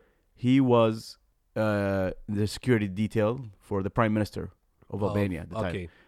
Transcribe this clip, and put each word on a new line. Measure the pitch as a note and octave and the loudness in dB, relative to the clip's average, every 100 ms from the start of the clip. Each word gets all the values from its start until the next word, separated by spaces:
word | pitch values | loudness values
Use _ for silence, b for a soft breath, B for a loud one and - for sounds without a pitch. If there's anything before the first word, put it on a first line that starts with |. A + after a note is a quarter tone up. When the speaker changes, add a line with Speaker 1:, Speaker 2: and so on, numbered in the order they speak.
| _ _ _ - | _ _ _ -4
Speaker 1:
He | B2 C3+ | 2 4
was, | B2+ A#2 A2+ A2 - - _ _ _ A2 | 6 6 4 0 -8 -20 _ _ _ -2
uh, | A2 G#2 G2+ G2 F#2 - - | 0 2 0 0 -2 -4 -6
the | G#2 G#2+ | -2 -2
security | - B2+ A#2 G#2 | -2 2 2 2
detail | F#2 G#2+ A2+ G#2+ C3 A#2 - | -2 -2 0 0 -2 -10 -16
for | - G2+ | -6 -4
the | F#2+ | -2
prime | - A2 | 0 2
minister | G#2+ G#2 F#2+ F2 _ _ _ - | 2 -2 -6 -12 _ _ _ -10
of | G2 | -4
Speaker 2:
Oh, | G#2+ | -2
Speaker 1:
Albania | G#2 G2+ D#2+ | 0 -2 -4
at | E2+ | -8
the | G#2 | -6
time. | F#2+ | -4
Speaker 2:
okay. | F#2 F2 b | -6 -10 b